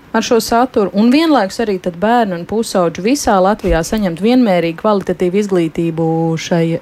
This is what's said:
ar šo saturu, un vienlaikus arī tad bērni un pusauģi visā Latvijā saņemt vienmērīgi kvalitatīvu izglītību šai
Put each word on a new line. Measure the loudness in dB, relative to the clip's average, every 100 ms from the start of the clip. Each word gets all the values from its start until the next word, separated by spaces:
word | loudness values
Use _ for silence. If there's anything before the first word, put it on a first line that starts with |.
| -6
ar | -4
šo | 0 0
saturu, | 2 0 0 0 -2
un | 2 2
vienlaikus | 4 4 2 0 -4
arī | -4 -4
tad | -4 -4
bērni | 0 2 0
un | -4 -6
pusauģi | -4 -2 0 0 -2
visā | -2 0 2 2
Latvijā | 2 0 0 0
saņemt | 0 -2 -2 0
vienmērīgi | 2 4 4 2 0 -2
kvalitatīvu | 0 0 -2 -2 0
izglītību | 0 0 0 0 -2 -4 -2 -2 0 -2 -2
šai | -2 0 0 -2